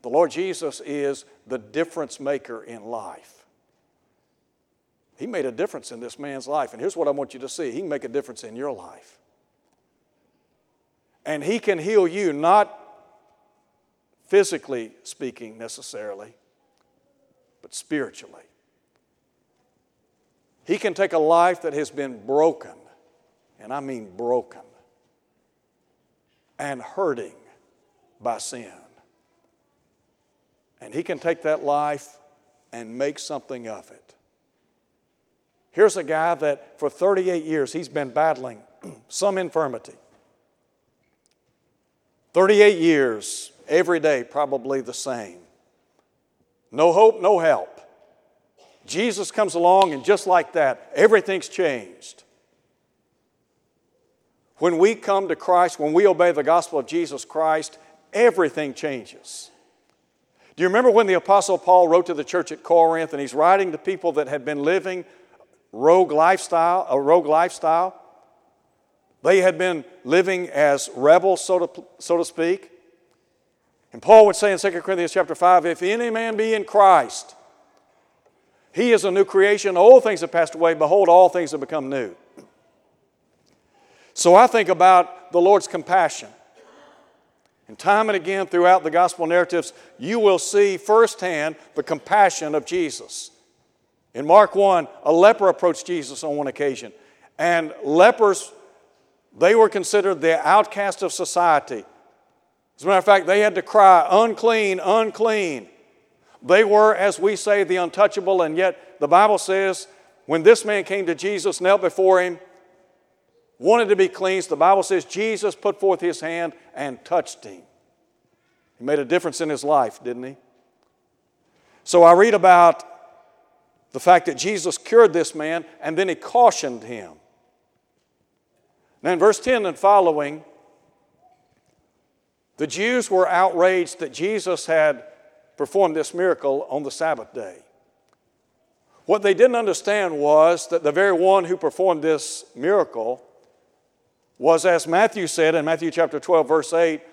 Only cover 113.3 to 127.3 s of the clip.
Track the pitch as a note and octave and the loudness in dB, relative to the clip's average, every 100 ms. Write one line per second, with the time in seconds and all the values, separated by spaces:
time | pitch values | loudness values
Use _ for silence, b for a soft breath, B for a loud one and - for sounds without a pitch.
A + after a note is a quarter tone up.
113.3 | _ _ _ C#3+ A#3 G#3+ G3 F#3+ - F#3+ | _ _ _ 2 2 2 0 0 -2 -4
114.3 | F#3+ E3+ D#3 E3 G3 F#3 F#3+ C#3 F#3 A3 | -4 -6 0 4 2 2 -4 -4 -6 -6
115.3 | G#3+ G#3 - G#3 - F#3+ F3+ F3 D#3 D#3+ | -4 -6 -4 -6 -2 -2 0 -4 -6 -8
116.3 | E3+ E3+ - b - C#3+ B2 - F3 - | -8 -8 -10 b -12 -12 -12 -4 -4 -4
117.3 | - G#2+ F#2 _ _ _ _ _ _ _ | -14 -20 -20 _ _ _ _ _ _ _
118.3 | _ _ _ _ _ B2 D3 C3 F3 F3 | _ _ _ _ _ -4 -4 -2 -4 -4
119.3 | - D#3+ C#3 C#3+ D3 A#2 - B2 A#2+ B2+ | -8 -6 -6 -2 0 0 -6 -12 -12 -14
120.3 | C3+ _ _ _ _ _ _ _ _ _ | -20 _ _ _ _ _ _ _ _ _
121.3 | _ _ _ _ _ - F3 E3+ F3 A3 | _ _ _ _ _ 0 6 8 8 6
122.3 | G#3 F#3 F3+ E3+ D#3+ - - - _ _ | 4 6 6 6 4 -8 -20 -20 _ _
123.3 | _ _ _ _ _ _ C3+ - F3+ F3 | _ _ _ _ _ _ -4 4 4 4
124.3 | C3+ F#3 G#3 E3 - - A3+ A3 E3 D#3+ | -6 -6 -4 -6 -8 2 6 6 4 -4
125.3 | D#3 D3+ E3 D#3 B C#3+ D#3+ F#3+ E3 - | -6 -6 -8 -10 B -8 -4 -4 -4 -4
126.3 | A#3+ A#3+ - C#3 A#2+ G#2+ A#2+ F2+ D#2 _ | 4 4 4 -8 -10 -14 -16 -16 -20 _